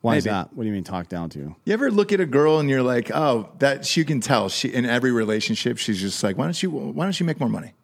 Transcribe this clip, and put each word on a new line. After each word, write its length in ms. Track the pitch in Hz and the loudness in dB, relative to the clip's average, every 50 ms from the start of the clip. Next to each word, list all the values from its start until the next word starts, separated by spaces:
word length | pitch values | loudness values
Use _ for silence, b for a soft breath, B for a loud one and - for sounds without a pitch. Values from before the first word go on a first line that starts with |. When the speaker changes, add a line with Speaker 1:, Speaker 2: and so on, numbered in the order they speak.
Speaker 1:
Why 140 | - 117 117 | 2 2 2
is 80 | - 92 | 2 2
Speaker 2:
Maybe. 80 | 107 104 | 0 -2
Speaker 1:
that? 200 | 95 85 - - | -2 -4 -6 -8
What 100 | - 117 | -6 -4
do 40 | 107 | -4
you 40 | 104 | -4
mean 120 | 98 87 | -4 -6
talk 240 | - 92 90 85 - | -6 -6 -8 -6 -6
down 200 | 95 87 85 82 | -6 -6 -6 -6
to? 260 | - 73 71 76 80 _ _ | -8 -10 -12 -12 -12 _ _
Speaker 3:
You 80 | - 202 | -2 -2
ever 180 | 220 277 269 | 0 0 0
look 220 | 214 202 202 - 202 | 2 2 2 2 2
at 80 | 190 | 0
a 40 | 185 | 0
girl 340 | 151 123 139 147 156 156 156 | 2 2 4 4 6 4 4
and 100 | 151 143 | 4 2
you're 120 | 135 131 | 2 2
like, 300 | 127 123 123 120 113 - - | 2 2 2 0 -2 0 -2
"Oh, 360 | - 156 147 123 113 104 - - - | 0 2 2 2 2 0 -6 -2 2
that," 260 | 135 139 139 - - | 2 2 2 0 -2
she 200 | - - 170 160 | -2 0 0 2
can 160 | 147 160 131 | 2 0 -2
tell. 260 | 110 - 139 113 101 95 | 2 2 2 2 2 0
She, 220 | - - - 123 | -4 -4 -4 -2
in 160 | - 127 120 | -2 0 0
every 260 | 120 117 123 123 131 | 2 0 2 2 2
relationship, 680 | 123 117 110 107 110 110 107 - 113 107 - 123 117 - | 2 2 2 2 0 0 0 -2 -4 -2 0 -2 -2 -2
she's 220 | - - 107 90 | -2 -2 -2 -2
just 240 | 95 98 95 - - | -2 -4 -4 -2 -2
like, 140 | 104 95 - | -2 0 0
"Why 80 | 135 | -2
don't 180 | 165 175 - - | -2 -2 -2 -4
you, 60 | 190 | -4
why 340 | 156 - 208 - - - 165 | -4 -4 -6 -6 -4 -2 -2
don't 160 | 196 190 - | -2 -2 -2
you 60 | 180 | -2
make 120 | 165 156 - | -2 0 0
more 120 | 143 117 | -2 -2
money? 240 | 107 - - - - _ | -2 -4 -6 -12 -18 _